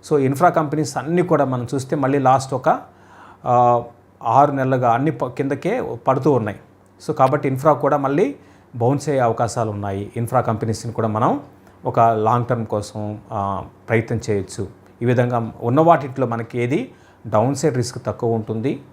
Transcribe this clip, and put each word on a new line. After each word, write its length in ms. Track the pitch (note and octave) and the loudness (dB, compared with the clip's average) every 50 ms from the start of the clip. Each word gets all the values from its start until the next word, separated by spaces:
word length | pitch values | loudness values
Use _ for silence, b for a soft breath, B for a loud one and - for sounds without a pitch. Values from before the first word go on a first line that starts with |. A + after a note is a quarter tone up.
| _ - | _ 0
So 60 | D#3 D3 | 0 2
ఇన్ఫ్రా 320 | C3+ C3 C#3 C3 E3+ F3 | 2 2 2 4 4 4
కంపెనీస్ 480 | E3+ E3+ D#3+ C#3+ D#3 D3+ D#3 - - C#3+ | 4 4 -2 0 -2 -4 -4 -4 -4 -8
అన్నీ 240 | B2 C#3+ E3+ F3 | -4 0 0 0
కూడా 240 | F3 F3 E3 D3 C#3+ | 2 2 2 2 2
మనం 220 | C3 B2+ B2 A#2+ A#2+ - | 0 0 -4 -4 -4 -4
చూస్తే 200 | C#3 B2+ - - | -6 -4 -4 -4
మళ్ళీ 240 | D3+ C#3 C3 C#3 C#3+ | -2 0 0 0 2
లాస్ట్ 340 | C3 C3 C3 C3+ C3 - - | 4 4 4 4 2 -2 -6
ఒక, 260 | B2+ - D#3 G#3 C4+ - - B B B B B B B B B B - | -2 0 0 0 0 -2 -14 B B B B B B B B B B -2
ఆ, 380 | - - B2 B2 A#2+ A#2+ A#2+ A2+ - - - _ _ _ _ - | 2 4 4 6 4 4 2 0 -4 -16 -20 _ _ _ _ -4
ఆరు 280 | A#2+ A2+ B2+ C#3+ D3 | 2 4 6 6 4
నెలలుగా 400 | C#3 C3+ C3 C3 C3 C3 B2+ A#2+ | 4 0 0 0 0 2 2 2
అన్ని 200 | A2+ A#2+ C3+ D#3+ | 2 2 2 0
ప-, 140 | D3+ - C#3 | -2 -2 -4
కిందకే 720 | B2+ B2 - C#3 C#3 C#3+ - - B2 - B2+ A2 - - A#2+ - - | -6 -4 -4 -4 -4 -4 -4 -2 -4 -4 -2 -4 -6 -8 -6 -2 0
పడుతూ 240 | C3 C#3 C3 D#3 | 0 2 4 2
ఉన్నాయి. 260 | C#3+ B2 A2 G#2+ G2+ - - _ - _ _ _ _ _ - - | 2 2 2 -2 -8 -10 -16 _ -20 _ _ _ _ _ -8 -8
So 60 | D3+ | 0
కాబట్టి 320 | - C3+ C3 C#3 D3 B2+ C#3+ | 2 2 2 2 0 0 -2
ఇన్ఫ్రా 260 | C3+ C3 C3+ D#3+ D3+ | -4 2 2 2 2
కూడా 240 | C3 C#3 C#3 D3 C#3+ | 4 2 2 2 2
మళ్ళీ 380 | C3+ C3+ C#3 D3 G3+ C#4 C#4 - b b b b b b - | 0 0 2 2 0 0 -2 -8 b b b b b b -6
బౌన్స్ 340 | B2 A#2 B2 C#3 C#3 - - | -2 0 0 0 0 -2 -2
అయ్యే 120 | D3 C3+ | 0 2
అవకాశాలు 500 | B2 A#2 A2+ - A#2+ A2 - B2+ A#2 A2 | 2 2 2 0 -2 -2 0 -2 -4 -2
ఉన్నాయి. 400 | G#2 G2+ G2+ G2+ G2 G2 G2+ G2+ - A#2 | -4 -4 -6 -4 -4 -6 -6 -8 -6 -6
ఇన్ఫ్రా 240 | A#2 A2+ - B2+ | -6 0 0 0
కంపెనీస్ని 520 | A#2 - A2+ G#2+ - A2+ A2 - - A#2 A2 | 0 0 -2 -2 -2 -4 -4 -4 -6 -10 -4
కూడా 140 | - G#2+ A2 | -2 -2 -2
మనం 340 | G#2+ G#2+ A#2+ D#3 A#3 D4 - - - b b b b b - | 0 0 0 0 0 -2 -4 -12 -20 b b b b b -8
ఒక 140 | C3+ B2 B2 | -4 2 4
లాంగ్ 460 | A#2+ A2+ A2+ A2 G#2+ A2 A#2+ A#2+ A#2+ | 4 4 4 2 2 2 2 0 0
టర్మ్ 200 | A2+ B2+ A#2 A2+ | -2 -2 -4 -4
కోసం, 540 | A2 - G#2+ G#2 - - A2 G#2+ G#2 G#2+ G#2+ - - | -4 -4 -4 -4 -6 -10 -10 -8 -8 -8 -10 -12 -10
ఆ, 340 | A#2+ G#2+ G2 G2 G2 F#2+ - - - - - - | -6 -6 -4 -4 -4 -6 -8 -12 -18 -20 -6 0
ప్రయత్నం 300 | A2+ A2+ A2+ - B2 A2 - - | 0 0 0 0 -4 -6 -4 -2
చేయొచ్చు. 380 | G#2+ G2+ F#2+ - - - G2+ F#2 - - - - - _ | -4 -4 -4 -6 -10 -10 -10 -12 -12 -20 -20 -20 -14 _
ఈ 40 | A#2 | -2
విధంగా 480 | A#2+ B2 A#2 B2 B2 B2 A#2+ A2+ A2 - - | 0 2 2 2 0 0 -4 -4 -6 -10 -6
ఉన్న 200 | - A#2 A#2+ C#3+ | -4 0 2 4
వాటిట్లో 460 | D#3+ E3+ E3+ D#3 B2+ C3 B2+ - C3 A#2 | 6 6 6 4 4 -4 -4 -4 -2 -2
మనకి 320 | A#2 A2+ A#2 - - A#2+ | -2 -6 -6 -6 -4 -4
ఏది 320 | A#2+ A#2+ C3+ F3 C4 - b b b b b b b A#2 | -2 0 0 -2 -4 -6 b b b b b b b 0
డౌన్ 280 | G#2+ G#2+ A2+ B2+ C#3+ | 2 2 2 2 0
సైడ్ 200 | C3+ - D#3 C3 | 0 0 0 0
రిస్క్ 300 | B2+ A2+ - - A#2+ - | 0 -4 -4 -6 -8 -8
తక్కువ 280 | - G#2 - - A#2 A2+ | -8 -6 -4 -2 -2 -2
ఉంటుంది. 480 | A2+ G#2+ - A2 A2+ A2 C3+ E3 - - - | -2 -2 -4 -6 -4 -2 -4 -4 -4 -10 -18